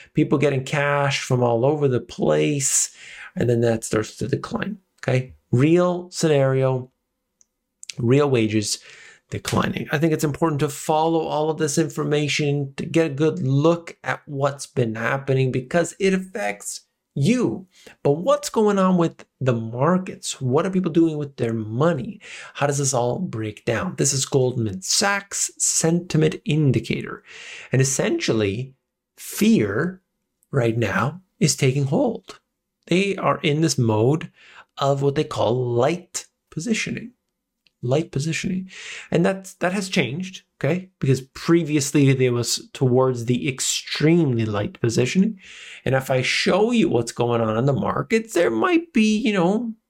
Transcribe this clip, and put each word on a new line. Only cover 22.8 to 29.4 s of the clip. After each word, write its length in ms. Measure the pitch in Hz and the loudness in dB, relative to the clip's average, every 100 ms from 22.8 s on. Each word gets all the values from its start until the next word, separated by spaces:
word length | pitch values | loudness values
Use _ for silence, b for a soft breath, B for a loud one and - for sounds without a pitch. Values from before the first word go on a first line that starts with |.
| 135 | 0
all 260 | 123 123 - | 0 0 -2
break 460 | 165 117 107 - | -4 -6 -8 -6
down? 300 | - 110 180 135 | -4 -4 -4 -2
This 160 | - | 0
is 140 | 135 - | 0 0
Goldman 560 | 135 127 127 110 95 | 2 2 0 -4 -4
Sachs 680 | - - 202 202 - - - - | -2 0 0 -2 -6 -6 -6 -2
Sentiment 800 | - - 165 175 175 156 156 - | -2 0 2 0 0 2 2 0
Indicator. 800 | - 151 143 - - - - - B B B B B | -2 2 4 2 0 -4 -6 -12 B B B B B
And 80 | 240 | 0
essentially, 960 | 135 - 202 339 - 113 101 107 135 - _ _ _ - | 2 0 0 0 0 0 0 -2 -8 -14 _ _ _ -20
fear 880 | - - | -12 0